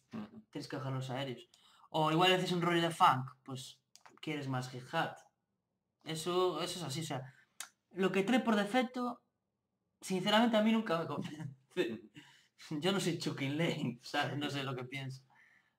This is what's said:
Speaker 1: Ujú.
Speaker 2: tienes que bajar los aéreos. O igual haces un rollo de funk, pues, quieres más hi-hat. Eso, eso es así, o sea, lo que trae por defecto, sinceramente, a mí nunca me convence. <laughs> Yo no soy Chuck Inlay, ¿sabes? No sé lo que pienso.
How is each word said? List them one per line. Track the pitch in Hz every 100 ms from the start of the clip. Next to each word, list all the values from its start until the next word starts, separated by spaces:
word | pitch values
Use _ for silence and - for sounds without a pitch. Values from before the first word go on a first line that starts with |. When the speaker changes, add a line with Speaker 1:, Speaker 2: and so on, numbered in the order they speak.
| _
Speaker 1:
Ujú. | 220 208 - -
Speaker 2:
tienes | - 139
que | 135
bajar | 131
los | 131 131
aéreos. | 123 135 117 - _ _ _ -
O | 160 156
igual | 160 185
haces | 185 170
un | 175
rollo | 170 170
de | 165
funk, | 160 175 131 131 - -
pues, | 131 - - _ - - -
quieres | 156 147 135
más | 131 127
hi-hat. | 123 127 165 - - - _ _ _ _ _ _ _
Eso, | 151 160 175 180 185 156
eso | 175 185
es |
así, | 160 160
o | 160
sea, | 135 131 - _ - - _ _
lo | 180 190
que | 190
trae | 196 247
por | 233 208
defecto, | 202 254 247 254 247 247 _ _ _ _ _ _ _ _
sinceramente, | - 185 202 214 233 220
a |
mí | 220
nunca | 226 214 165
me | 156
convence. | 143 - 151 - - _ 180
<laughs> | 117 110 - - - _ _ - - 156
Yo | 170
no | 196
soy | 160 -
Chuck | 160 -
Inlay, | 139 147 165 - 123 -
¿sabes? | - 147 - 139
No | 147
sé | 139
lo | 131 127
que |
pienso. | 127 139 135 131 _ _ _ _ _